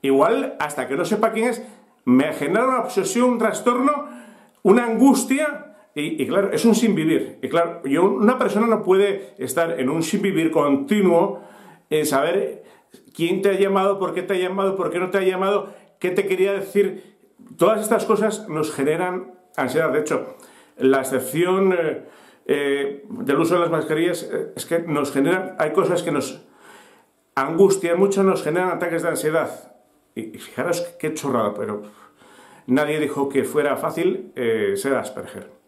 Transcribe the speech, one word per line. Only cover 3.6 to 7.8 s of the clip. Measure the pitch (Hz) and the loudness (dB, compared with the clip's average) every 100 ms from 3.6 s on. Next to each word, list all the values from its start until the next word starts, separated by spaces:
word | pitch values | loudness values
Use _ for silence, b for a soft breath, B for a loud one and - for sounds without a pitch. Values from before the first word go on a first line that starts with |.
| - 254 269 294 285 B B B B B | 0 2 0 0 -6 B B B B B
una | 202 220 | 4 4
angustia, | 240 226 269 220 - 269 302 - - B B | 4 4 6 6 2 0 -2 -4 -14 B B
y, | - 151 160 | -6 -6 -2
y | 117 | 0
claro, | 170 196 | 0 0
es | - | 2
un | 233 | 4
sinvivir. | 214 226 175 160 147 - - | 4 4 2 2 2 -2 -8
Y | - | -2
claro, | 165 170 - | 0 0 -2